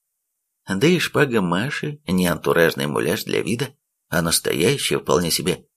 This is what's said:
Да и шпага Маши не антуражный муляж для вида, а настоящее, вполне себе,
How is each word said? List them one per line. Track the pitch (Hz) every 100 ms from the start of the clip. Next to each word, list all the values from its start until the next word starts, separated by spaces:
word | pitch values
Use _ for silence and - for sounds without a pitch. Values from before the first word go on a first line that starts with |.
| _ _ _ _ _ _ -
Да | 98 151
и | 175
шпага | - 123 143 117
Маши | 87 87 131 - 156 147 -
не | 92 90
антуражный | 80 71 73 82 67 73
муляж | 60 65 107
для | - 53
вида, | 76 117 135 _ _ _ -
а | 85
настоящее, | 85 - - 69 92 143 - 69
вполне | - 69 85
себе, | - 80 78 _